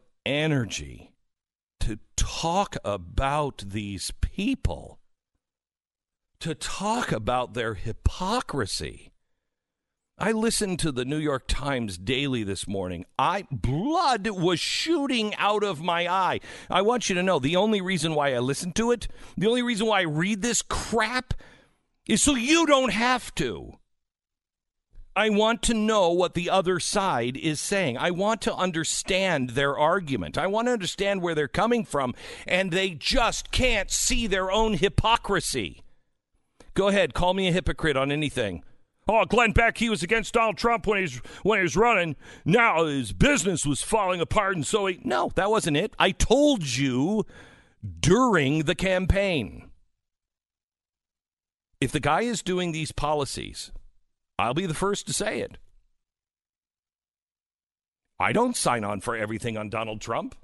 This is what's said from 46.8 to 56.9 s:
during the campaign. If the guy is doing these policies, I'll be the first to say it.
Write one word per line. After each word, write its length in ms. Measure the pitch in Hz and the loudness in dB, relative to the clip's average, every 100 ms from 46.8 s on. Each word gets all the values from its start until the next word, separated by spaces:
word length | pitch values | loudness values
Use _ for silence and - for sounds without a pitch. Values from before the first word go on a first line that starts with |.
| 139 123 147 214 185 - - - _ _ 104 82 | 0 2 2 0 -2 -6 -20 -20 _ _ -12 -2
during 600 | 139 208 254 190 135 156 | 4 6 6 4 4 2
the 160 | 151 180 | 0 0
campaign. 920 | 190 185 180 180 202 165 95 67 - - _ _ _ _ _ _ _ _ _ _ _ _ _ _ _ _ _ _ _ - | 0 0 2 0 0 0 -4 -8 -18 -20 _ _ _ _ _ _ _ _ _ _ _ _ _ _ _ _ _ _ _ -6
If 100 | 127 | -2
the 80 | 151 | 0
guy 220 | 135 160 | 2 2
is 200 | 233 220 | 0 -4
doing 300 | - 180 180 | -2 -2 -2
these 220 | 160 151 | -2 -6
policies, 800 | - 147 151 139 - 50 - - - - - _ _ _ - | -4 -2 0 -2 -6 -10 -12 -14 -14 -18 -20 _ _ _ -4
I'll 140 | 107 135 | -2 -2
be 100 | 190 | -2
the 80 | |
first 320 | 156 196 202 - | -2 -2 -4 -4
to 80 | |
say 280 | - 208 240 | -4 -4 -4
it. 160 | - - - - _ _ _ _ _ _ _ _ _ _ _ | -8 -12 -20 -20 _ _ _ _ _ _ _ _ _ _ _